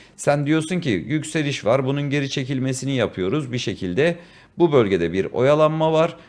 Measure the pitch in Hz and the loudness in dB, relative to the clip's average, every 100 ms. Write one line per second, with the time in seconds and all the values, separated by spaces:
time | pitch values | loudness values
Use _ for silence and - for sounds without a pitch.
0 | - - - 147 143 160 156 180 143 92 | -20 -6 0 0 2 0 0 -4 -2 -2
1 | 104 156 131 165 143 131 101 131 131 139 | -2 -6 -4 -4 -2 -2 2 2 2 -2
2 | 143 143 139 147 127 135 131 131 135 135 | -2 -2 -2 -4 -4 -2 -2 -4 -2 -2
3 | 104 - 92 147 131 135 - 92 92 90 | -2 -2 -2 -2 -2 -6 -4 -6 -4 0
4 | 165 170 - - - - 170 143 107 95 | 0 -2 -10 -20 -10 0 4 4 4 2
5 | 82 90 - - 131 151 156 156 160 160 | 0 -2 -2 0 2 4 4 2 0 2
6 | 165 165 | 0 -2